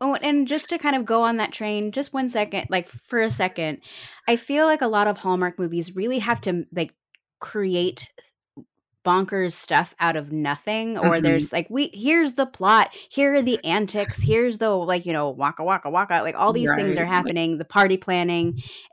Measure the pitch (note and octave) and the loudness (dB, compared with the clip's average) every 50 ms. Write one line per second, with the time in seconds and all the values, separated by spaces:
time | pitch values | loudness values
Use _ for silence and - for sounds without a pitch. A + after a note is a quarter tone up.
0 | C4 C4+ C#4 - - D4 D4 C#4+ C#4 A#3+ C#4+ D#4 - - E4+ E4 - D4 C4+ C4 | -2 -2 -2 0 0 0 2 2 2 0 -2 -4 -4 -4 -6 -2 0 0 0 0
1 | A#3 G#3+ A3+ A3+ A#3 A3+ A#3 A3+ G#3+ - - - A3+ G#3+ G#3 G#3 G#3 G#3+ G3+ C4 | 0 0 2 2 2 2 0 0 -2 -4 -6 -6 -4 -4 -2 -2 -2 -4 -4 -4
2 | C#4+ - - C4+ C4 B3 A#3+ A3+ G#3+ G#3 - G3 - - F#3 F#3 F3 - - - | -6 -4 -4 -4 -4 -2 -2 -2 -2 -2 -4 -6 -4 -2 -2 -2 -2 -4 -12 -20
3 | - - B3+ A#3 A3 A3 G#3+ - F#3+ F#3 F#3 - D#3+ D#3 D3 - - - - - | -10 -4 0 0 0 0 0 -2 -2 -2 -2 -4 -4 -4 -6 -8 -12 -18 -20 -20
4 | - - - - _ - A#3+ A#3 - - C#4+ D4 D#4 D#4+ D#4 D4+ C#4 A3+ A3 G#3 | -20 -20 -20 -6 _ 0 0 0 0 0 2 2 4 4 2 2 0 0 2 2
5 | G#3 G#3+ G3 - - F#3+ F#3 F3+ F3+ F3+ F3 - F3+ E3+ E3+ E3+ E3 F3+ F#3 F#3 | 2 2 0 0 0 0 2 2 0 0 -2 -2 -4 -2 -2 -4 -4 -4 -4 -4
6 | G3+ A#3+ B3+ C4 G3+ A3+ A#3 - - G3+ F3 F3 D#3+ - - F3 E3 - _ _ | -4 -2 -2 -2 0 -2 -2 -2 -2 -2 -2 -2 -4 -6 -6 -6 -6 -6 _ _
7 | _ _ _ _ _ _ _ _ - - - G#3+ G3 F#3+ F3+ F3 F3 F#3 - - | _ _ _ _ _ _ _ _ -14 -8 -4 -2 -2 0 0 0 0 -2 -4 -6
8 | - - _ - - _ _ _ _ _ _ - - _ _ _ _ _ _ _ | -12 -18 _ -20 -20 _ _ _ _ _ _ -20 -20 _ _ _ _ _ _ _
9 | - F#3 F3+ F#3 G3 F#3+ G3+ G3 F#3 F3 E3 - - - E3 D3 F3 - - - | 0 2 2 2 2 0 -2 -2 -2 -2 -2 -4 -2 0 2 2 2 0 -2 -2
10 | E3+ E3+ D#3+ D#3 C#3+ D3 D3+ D#3 D3+ C#3+ C#3+ - - G#3 G#3+ A3 A3+ A3+ A3+ - | -2 0 0 -2 -4 -6 -4 -4 -2 -2 -4 -4 -4 -4 -4 -4 -4 -4 -4 -2
11 | - F3 E3 E3 D#3 D3+ - D#3+ D3 D3+ - F3 E3+ - G#3+ C#4 D4 - - G3+ | 0 0 2 2 2 2 2 2 0 -2 -4 -6 -6 -4 -4 -4 -4 -4 -6 -4
12 | G#3+ C#4 D#4+ E4+ E4 C#4 B3 - C4 B3+ - - F#3 G3 A3 A3 - - - - | 0 2 2 2 2 2 0 -2 -2 -2 -4 0 4 6 6 6 4 2 -2 -8
13 | - - - C#4 C#4 C#4 C#4+ C#4+ B3+ B3+ A#3+ - - D#3+ E3+ G#3 G#3+ G3 - G#3 | -20 -6 0 2 2 4 4 4 4 2 0 0 0 0 0 0 0 -2 -2 -4
14 | G3+ G3+ - - - A3+ A3 A3+ A#3+ B3 A3+ G#3 A3+ A3 G3+ F#3 F3 E3+ F3+ F3+ | -4 -4 -2 0 2 2 4 4 2 2 0 0 0 0 2 2 0 0 0 0
15 | F3 F3 E3 D3+ D3 C#3+ C3 C3+ C#3 C#3+ D#3 - D#3 F3+ G3 F#3 - D3 D#3+ F3+ | 0 -2 -2 -2 -2 -4 -2 -2 -2 -2 -2 -2 -2 0 0 0 -2 -2 0 0
16 | G3+ G3 F3 E3 - E3 - - F#3 G#3+ A3 A#3+ A#3+ D3 C#3+ - G3 F#3+ F3 E3+ | 0 2 0 0 0 -2 0 2 2 2 2 2 2 2 2 2 0 0 0 0
17 | E3+ F3 F#3 F3+ F3+ - E3+ E3+ E3 E3 E3 D3+ E3 - - G3+ G3 F#3+ F#3+ F#3 | 0 2 2 0 0 0 0 0 0 0 -2 -4 -6 0 2 4 4 4 4 0
18 | - - F3+ F3+ F3 F3 F3 E3+ E3+ E3+ E3 - - - - - - - | 0 0 0 0 2 2 2 2 0 0 -2 -4 -8 -12 -16 -20 -14 -10